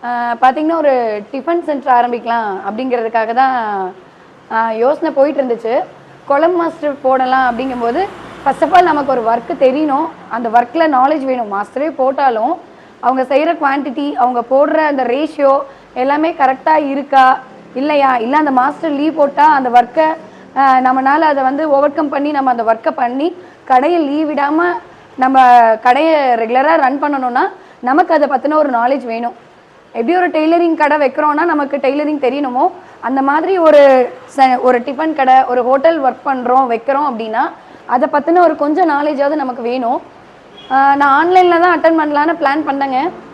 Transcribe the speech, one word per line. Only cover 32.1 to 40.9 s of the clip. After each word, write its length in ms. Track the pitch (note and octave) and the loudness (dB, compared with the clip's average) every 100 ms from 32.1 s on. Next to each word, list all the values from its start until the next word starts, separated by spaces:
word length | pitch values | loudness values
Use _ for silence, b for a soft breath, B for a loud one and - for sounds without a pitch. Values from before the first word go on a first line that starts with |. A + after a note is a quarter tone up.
| D4+ | -2
தெரியணுமோ, 520 | B3+ C4+ C#4+ B3 F4+ - B B | -2 -2 -4 -2 -2 -4 B B
அந்த 220 | A#3 C4+ | -6 -2
மாதிரி 360 | C4+ D4 D#4+ F#4+ | 0 0 0 2
ஒரு 540 | D#4+ D4 C#4 C4 B3 - - - | 4 6 6 4 2 -6 -12 0
ச-, 240 | C4 B3+ | 2 2
ஒரு 200 | B3+ B3 | 2 0
டிஃபன் 340 | A#3 C4 D#4+ | -2 -4 -4
கடை, 300 | D4+ C4 C4 | 0 4 4
ஒரு 180 | B3+ B3 | 4 0
ஹோட்டல் 400 | A#3+ C4+ D#4+ E4 | 0 2 2 2
ஒர்க் 240 | C4 B3 D4 | -2 -4 -6
பண்றோம், 400 | C4 A#3+ B3+ C4 | -4 0 2 2
வைக்கிறோம் 460 | A3+ A3+ C#4 D4 | -2 -2 -2 -2
அப்படின்னா 360 | A3+ A3 A3 D4+ - B B - | -6 -6 -4 -4 -6 B B -4
அதை 220 | B3 C#4+ | 0 0
பத்தின 260 | D4+ D#4 F4 | 0 2 4
ஒரு 180 | E4+ D#4+ | 2 2
கொஞ்சம் 340 | D4 D#4 E4+ | -2 0 0
நாலேஜாவது 440 | C#4+ D4 C#4 C#4+ | 0 -2 -2 -2
நமக்கு 280 | D#4 C4+ B3 | -2 -6 -6
வேணும். 400 | A#3 B3 A#3 D4 - - - - - - - | -6 -4 -4 -4 -8 -20 -20 -20 -20 -20 -4
ஆ, 260 | C4 C#4 | 0 2